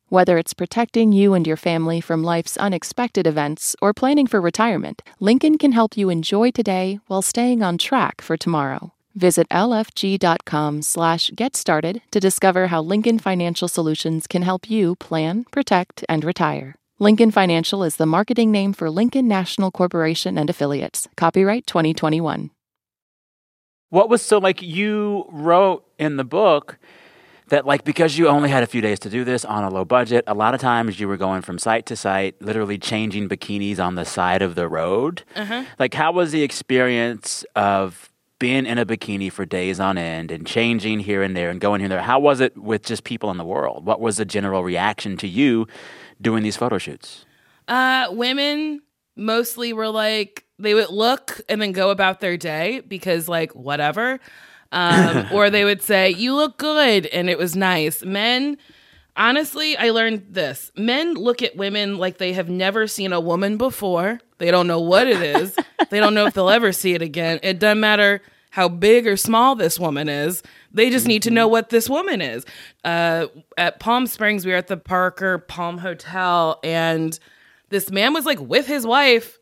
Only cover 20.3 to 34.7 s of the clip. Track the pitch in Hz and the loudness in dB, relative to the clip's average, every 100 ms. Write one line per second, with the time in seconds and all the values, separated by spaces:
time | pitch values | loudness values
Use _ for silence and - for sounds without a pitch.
20.3 | 185 151 180 143 143 - - - - 165 | -2 -2 -2 -2 -2 -6 -8 -10 -2 0
21.3 | 185 190 233 - 175 156 160 156 160 160 | 2 2 0 -2 0 0 0 0 0 -2
22.3 | 156 156 - _ _ _ _ _ _ _ | -6 -10 -16 _ _ _ _ _ _ _
23.3 | _ _ _ _ _ _ 175 220 240 - | _ _ _ _ _ _ 4 4 2 4
24.3 | 208 190 - 175 165 208 214 208 202 - | 2 4 0 -6 -4 -2 -2 -2 -4 -6
25.3 | 151 156 175 196 180 _ - 151 139 127 | -4 4 4 4 0 _ -6 -4 -4 -2
26.3 | 160 208 147 - - _ - - _ _ | 2 4 2 -2 -16 _ -20 -20 _ _
27.3 | _ _ 139 135 143 147 151 160 143 165 | _ _ 0 2 0 0 2 2 4 4
28.3 | 143 143 135 120 120 107 98 104 117 123 | 4 4 2 0 0 -2 -2 -4 -6 -2
29.3 | 123 107 104 98 95 90 123 117 120 117 | -4 -4 -4 -4 -4 0 0 2 0 0
30.3 | 104 110 127 131 117 117 95 101 98 95 | 0 0 0 0 0 -2 -4 -6 -4 -4
31.3 | 95 87 87 113 113 - 117 101 95 98 | -4 -6 -6 -2 -2 -4 -6 -4 -2 -4
32.3 | - 101 110 104 101 - 110 110 101 98 | -6 -6 -4 -4 -6 -6 -4 -4 -4 -6
33.3 | 98 - 101 101 95 90 90 82 - 90 | -8 -6 -6 -4 -4 -4 -4 -6 -2 0
34.3 | 92 95 85 85 | 0 -2 -2 -4